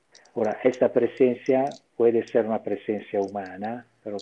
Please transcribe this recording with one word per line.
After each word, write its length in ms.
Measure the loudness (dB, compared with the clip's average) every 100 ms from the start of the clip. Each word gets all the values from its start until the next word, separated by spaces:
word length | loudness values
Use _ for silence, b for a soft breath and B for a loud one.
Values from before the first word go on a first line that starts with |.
| _ b b -2
Ahora, 240 | -2 0
esta 280 | 0 2 2
presencia 760 | 2 0 2 2 2 0 0 0 -6 _ 2
puede 300 | 2 2 0
ser 180 | 0 0
una 160 | -2
presencia 580 | -4 -6 -4 -6 -4 -4
humana, 640 | -4 -6 -10 -10 -8 -10 -14 _
pero 140 | -12 -12